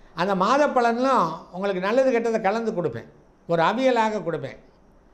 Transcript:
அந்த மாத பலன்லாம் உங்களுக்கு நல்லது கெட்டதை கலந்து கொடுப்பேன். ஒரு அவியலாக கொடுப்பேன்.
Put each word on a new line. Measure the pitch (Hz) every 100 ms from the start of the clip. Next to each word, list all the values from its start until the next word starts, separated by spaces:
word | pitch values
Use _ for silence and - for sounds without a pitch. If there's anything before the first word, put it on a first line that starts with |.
| - -
அந்த | 185 190
மாத | 196 269 294
பலன்லாம் | 262 240 233 262 247 165 165 -
உங்களுக்கு | 180 202 185
நல்லது | 190 247 262
கெட்டதை | 233 226 226
கலந்து | 190 220 226
கொடுப்பேன். | 180 156 113 - - - _ -
ஒரு | 170
அவியலாக | 165 214 262 233 220 214 170
கொடுப்பேன். | 156 131 117 - _ _ - _